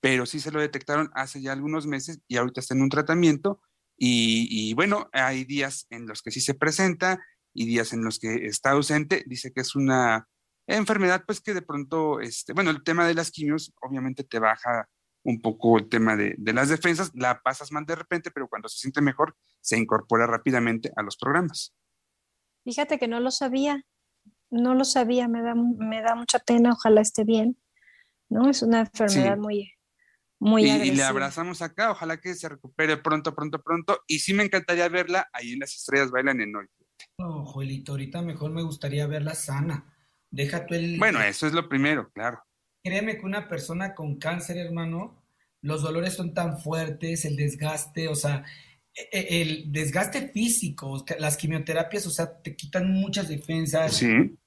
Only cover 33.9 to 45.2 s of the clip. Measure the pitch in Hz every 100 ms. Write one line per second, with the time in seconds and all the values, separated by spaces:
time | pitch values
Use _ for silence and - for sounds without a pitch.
33.9 | 190 - 156 - 196 202 190 170 175 175
34.9 | 180 175 185 - 127 120 123 135 - -
35.9 | 135 135 127 135 131 104 104 98 _ _
36.9 | _ - - 175 156 139 135 135 135 -
37.9 | 139 139 170 170 147 151 165 165 143 143
38.9 | 143 147 151 147 - - 139 160 143 -
39.9 | _ _ _ _ 131 139 170 - 170 170
40.9 | 170 214 143 104 98 156 160 151 139 139
41.9 | 147 104 - 117 117 _ _ _ _ 180
42.9 | 196 220 208 190 202 208 165 - 170 190
43.9 | 190 151 139 156 175 175 175 170 165 165
44.9 | 165 220 _